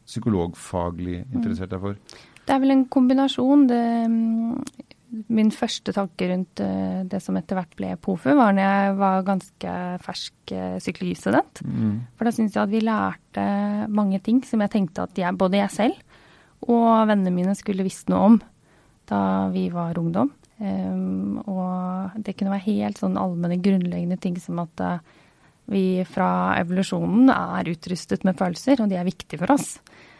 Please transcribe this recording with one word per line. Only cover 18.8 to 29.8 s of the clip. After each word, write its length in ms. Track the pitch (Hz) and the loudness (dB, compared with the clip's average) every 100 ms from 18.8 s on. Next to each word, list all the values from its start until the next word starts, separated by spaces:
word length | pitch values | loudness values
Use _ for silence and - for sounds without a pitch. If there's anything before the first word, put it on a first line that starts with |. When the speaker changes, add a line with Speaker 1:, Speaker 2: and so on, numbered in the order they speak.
| _ _ - | _ _ -4
Speaker 2:
da 420 | 202 196 190 190 | 0 2 0 0
vi 200 | 185 185 | -2 -2
var 260 | 175 170 170 | -2 -4 -2
ungdom. 360 | 165 175 285 - _ - | 0 0 -2 -4 _ -8
Ehm, 800 | 202 190 185 185 185 190 202 214 208 | -4 -4 -2 -4 -4 -4 -4 -4 -4
og 640 | 185 185 185 180 185 190 214 | -4 -4 -4 -4 -4 -6 -8
det 140 | 208 - | -8 -4
kunne 140 | 196 | -2
være 100 | 196 190 | -2 -2
helt 300 | 208 208 202 | -2 -2 -4
sånn 180 | 190 190 | -2 -2
allmenne, 440 | 190 170 175 180 | -2 -2 -2 0
grunnleggende 580 | 190 190 180 175 175 180 | 2 2 0 -4 -4 -4
ting 180 | 185 175 | -4 -6
som 200 | - 170 | -6 -6
at, 200 | 170 - | -6 -6
eh, 200 | 180 175 - _ _ _ _ _ - | -4 -4 -10 _ _ _ _ _ -4
vi 360 | 196 185 185 | 0 0 0
fra 520 | 185 - 185 180 185 190 | -2 0 0 2 0 0
evolusjonen 680 | 170 180 190 175 175 208 262 | 0 0 0 0 2 6 6
er 340 | - 175 185 185 | 6 0 -4 -4
utrustet 520 | 170 175 175 - 190 | -6 -6 -6 -4 0
med 140 | 190 180 | 0 0
følelser, 420 | 185 170 254 269 | -2 0 2 4
og 100 | 208 | 2
de 60 | 180 | 0
er 80 | 180 | -4
viktige 340 | - - 151 | -6 -8 -2
for 120 | 175 | 2
oss. 260 | 277 - - | 2 2 -10